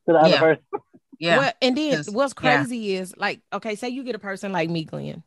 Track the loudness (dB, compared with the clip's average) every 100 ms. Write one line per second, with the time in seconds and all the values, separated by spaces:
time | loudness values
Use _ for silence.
0 | 2 6 6 6 4 2 _ -12 -12 _
1 | _ -6 2 2 2 0 0 0 0 -2
2 | -2 -2 -2 -2 2 2 0 -4 -4 -4
3 | -6 -6 -6 -6 _ -8 -6 -6 -8 -8
4 | -8 -10 -10 -10 -4 -2 -2 -4 -6 -10
5 | -10 -12